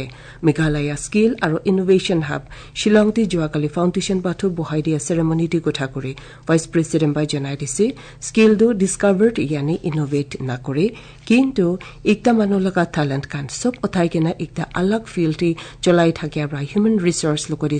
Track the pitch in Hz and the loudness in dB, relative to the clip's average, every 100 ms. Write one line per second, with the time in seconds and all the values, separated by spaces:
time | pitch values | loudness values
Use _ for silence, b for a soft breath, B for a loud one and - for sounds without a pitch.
0 | 131 B B B 160 147 160 151 147 147 | -4 B B B 0 2 2 0 -2 -6
1 | - 214 220 254 175 156 - 190 185 190 | -2 2 2 2 -2 -2 0 0 4 2
2 | - 170 147 143 - B B - 220 214 | 2 -2 -2 -6 -8 B B -4 2 4
3 | 208 214 214 175 151 151 147 165 175 180 | 4 2 0 0 -2 -2 -2 0 0 0
4 | 175 190 180 165 196 170 156 156 151 156 | -2 -2 -2 -2 -2 -2 -4 -2 0 -2
5 | - 170 160 160 165 165 156 143 135 131 | 0 0 2 0 0 0 -2 -2 -4 -6
6 | 131 139 B B - 165 - 170 160 165 | -8 -10 B B 0 0 2 -2 0 0
7 | 156 147 151 147 139 139 143 - 220 269 | 2 0 -2 -4 -6 -6 -6 0 0 -2
8 | B B - - 220 208 226 214 190 - | B B -4 4 6 6 4 4 0 2
9 | 202 190 220 233 143 147 143 175 185 156 | 2 4 2 2 -2 -2 -2 -2 -2 -4
10 | 143 143 139 - 131 123 127 135 202 226 | -2 -2 -4 -6 -6 -6 -4 0 0 -2
11 | B B - 233 269 262 175 180 B B | B B 2 4 4 2 0 0 B B
12 | - 208 240 226 202 196 190 185 170 - | 0 2 2 2 2 0 0 0 -2 -2
13 | 147 135 - 143 139 - 240 247 - 185 | -2 -2 -6 -8 -8 -6 -4 -2 -4 0
14 | 170 170 160 - 165 - - - 185 220 | 0 0 -2 -2 -8 -8 -6 -2 0 0
15 | 220 - 165 156 175 165 B B - 175 | -4 -2 -2 0 -2 -2 B B 2 4
16 | 165 165 151 151 147 147 147 208 214 220 | 4 0 -4 -6 -4 -4 -4 0 2 2
17 | 175 160 160 151 - 156 151 147 | 2 0 0 -2 -4 -4 -2 -2